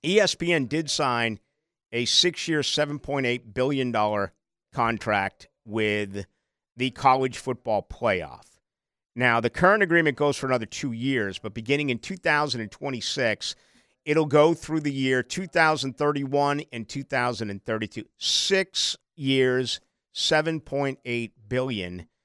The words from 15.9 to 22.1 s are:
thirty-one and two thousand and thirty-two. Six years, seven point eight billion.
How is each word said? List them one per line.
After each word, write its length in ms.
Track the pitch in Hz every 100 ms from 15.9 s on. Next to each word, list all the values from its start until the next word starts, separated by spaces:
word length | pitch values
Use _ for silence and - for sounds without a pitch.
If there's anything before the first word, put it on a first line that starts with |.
| 120
thirty-one 680 | 147 147 135 143 143 143 147
and 160 | 120 110
two 140 | 143
thousand 460 | - 131 123 113 110
and 140 | 101
thirty-two. 400 | - 110 107 - - _
Six 800 | - - - 190 185 - - - _ -
years, 640 | 135 135 127 127 123 - _ _ _
seven 480 | - - 156 156 160
point 400 | - 139 139 131 127
eight 260 | 120 117 _ 104
billion. 640 | 123 131 110 90 90 -